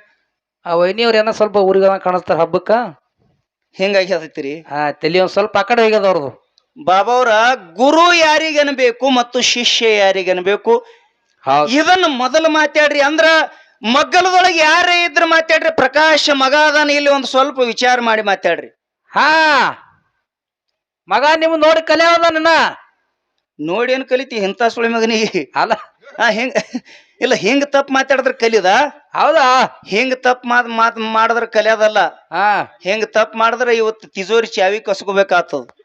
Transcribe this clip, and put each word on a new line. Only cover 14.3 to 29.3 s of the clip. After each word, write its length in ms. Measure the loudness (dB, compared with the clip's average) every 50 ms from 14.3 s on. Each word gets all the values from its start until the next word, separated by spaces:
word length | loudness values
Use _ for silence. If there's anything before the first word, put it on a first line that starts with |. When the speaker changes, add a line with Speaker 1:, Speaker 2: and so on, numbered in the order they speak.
| 2 2 2 2 2 2
Speaker 2:
ಯಾರೇ 460 | 2 2 2 2 2 2 0 0 0
ಇದ್ರ 180 | 0 0 0 0
ಮಾತಾಡ್ರಿ. 520 | 2 2 0 0 0 0 0 0 -2 -2
ಪ್ರಕಾಶ್ 600 | 0 -2 0 2 2 2 2 2 0 0 0 0
ಮಗ 180 | 0 0 0 2
ಅದಾನ 360 | 2 2 2 2 0 0 0
ಇಲ್ಲಿ, 200 | 0 0 0 0
ಒಂದ್ 160 | 0 0 -2
ಸ್ವಲ್ಪ 320 | -2 0 0 0 0 0 -2
ವಿಚಾರ 420 | -2 -2 -2 -2 0 0 0 0
ಮಾಡಿ 220 | 0 -2 -2 -2 0
ಮಾತಾಡ್ರಿ. 460 | -2 -4 -2 -2 -2 -2 -2 -6 -14 _ _ _ _ _ _ _ _ -2
Speaker 1:
ಹಾ, 680 | 0 0 2 2 2 2 2 2 2 0 0 -4 -8 -16 _ _ _ _ _ _ _ _ _ _ _ _ _ _ _ _ _ _ _ _ _ _ _ _ -4
ಮಗ 160 | -2 0 2 2 2
ನಿಮ್ 240 | 2 0 0 0 2
ನೋಡಿ 260 | 2 2 2 2 0
ಕಲಿಯೋದ 460 | 0 0 2 2 2 2 2 2 0 0
ನಿನ್ನ. 160 | 0 2 2 2 2 2 0 -4 -8 -16 _ _ _ _ _ _ _ _ _ _ _ _ _ _ -12
Speaker 2:
ನೋಡಿ 320 | -8 -6 -4 -4 -2 -2 -2
ಏನ್ 120 | -4 -2
ಕಲಿತಿ 320 | -4 -4 -4 -4 -6 -6
ಇಂಥ 260 | -6 -6 -6 -4 -2 -2
ಸುಳಿ 260 | -2 -2 -2 -4 -2
ಮಗನಿಗೆ? 640 | -2 0 0 0 0 -2 -2 -2 -4 -6 -6 -4 -4
Speaker 1:
ಅಲ್ಲ. 160 | -4 -2 -2 -2 -6 -6 -14 _ _ _ -20 -6 -2
Speaker 2:
ಆ, 100 | -2 -2
ಹಿಂಗ್, 260 | 0 -2 -6 -4 -4 -4 -6 -6 -10 -14 -14 _ -20 -20 _ _ _ _
ಇಲ್ಲ, 140 | -2 -2 -2
ಹಿಂಗ್ 300 | 0 0 0 0 0 0 0 0
ತಪ್ಪ 160 | -2 -2 0 -2
ಮಾತಾಡಿದ್ರ 400 | -2 0 0 0 0 0 -2 -4
ಕಲಿದ? 320 | -2 -2 0 0 2 2 2 2 2 2 0 -4 -12 _ _ -4
Speaker 1:
ಹೌದಾ? 680 | -2 0 2